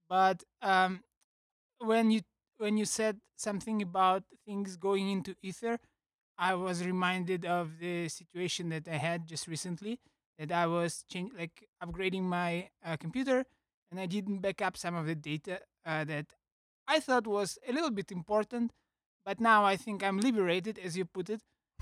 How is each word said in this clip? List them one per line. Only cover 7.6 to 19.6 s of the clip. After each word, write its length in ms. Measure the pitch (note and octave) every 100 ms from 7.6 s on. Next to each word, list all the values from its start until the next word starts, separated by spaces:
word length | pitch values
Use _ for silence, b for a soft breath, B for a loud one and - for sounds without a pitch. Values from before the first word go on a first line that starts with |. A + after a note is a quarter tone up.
| E3 D#3+
the 300 | F3 F3 E3
situation 580 | - F3 F3 F3+ - E3+
that 200 | D#3+ E3
I 80 | D#3
had 280 | D#3+ E3+ E3
just 220 | E3 -
recently, 520 | D#3+ F#3 E3 G#3 A#3+ _ _ _ -
that 140 | D3+
I 140 | F3 E3+
was 400 | E3+ E3+ - -
chan-, 220 | F#3 F3+ F3
like, 280 | E3+ - _ _
upgrading 420 | F3 E3+ F#3+ F#3+
my, 460 | F#3 F3 F3 E3+ F3+ _ E3+
uh, 120 | D#3+
computer, 480 | E3 B3+ C4+ B3+ B3+ _ _ _ _
and 80 | F3+
I 60 | F#3
didn't 340 | G3+ G3 G3
back 220 | G3 F#3
up 160 | F#3+ -
some 180 | F3 E3+
of 100 | D#3
the 100 | D#3+
data, 460 | D3+ D3+ G3 F#3 - _ E3+
uh, 180 | D#3 D3+
that 220 | D3+ D3+ _ _ _ _ _ -
I 120 | D#4
thought 260 | C#4+ B3+ A3
was 300 | G3+ G3 - -
a 40 |
little 200 | C4 D#4+
bit 200 | G3+ F#3
important, 600 | F3+ D#3+ G#3+ G#3 A#3+ A#3 - _ _ _ _ -
but 140 | G3+
now 260 | A3+ G#3+